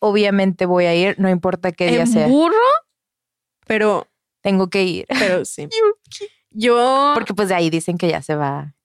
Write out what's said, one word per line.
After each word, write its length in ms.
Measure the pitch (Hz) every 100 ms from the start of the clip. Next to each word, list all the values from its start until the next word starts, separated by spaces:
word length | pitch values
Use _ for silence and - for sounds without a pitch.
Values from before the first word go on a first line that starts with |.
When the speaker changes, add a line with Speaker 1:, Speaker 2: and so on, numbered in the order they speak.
Speaker 1:
Obviamente 640 | 214 202 202 196 190 180
voy 200 | 180 180
a 100 | 175
ir, 240 | 170 190 190
no 100 | 190
importa 440 | 180 185 180 180
qué 160 | 170 175
día 140 | 160
Speaker 2:
¿En 40 | 165
Speaker 1:
sea. 220 | 220 156
Speaker 2:
burro? 260 | 277 330 440 508 622 _ _ _ _ _ _ _ _ -
Pero 400 | 220 214 190 - _ _ _
Speaker 1:
Tengo 280 | 202 190 185
que 120 | 196
ir. 220 | 185 175 -
Speaker 2:
pero 360 | 262 202 180
sí. 240 | - - 147 440 427 440 _
Speaker 1:
<laughs> 400 | - 415 _ _
Speaker 2:
Yo 640 | 214 240 240 247 262 285
Speaker 1:
Porque 200 | 285 220
pues 140 | 190 196
de 60 |
ahí 160 | 185 165
dicen 260 | 165 170 175
que 100 | 175
ya 140 | 160
se 120 | 139 151
va. 380 | 143 143 147 _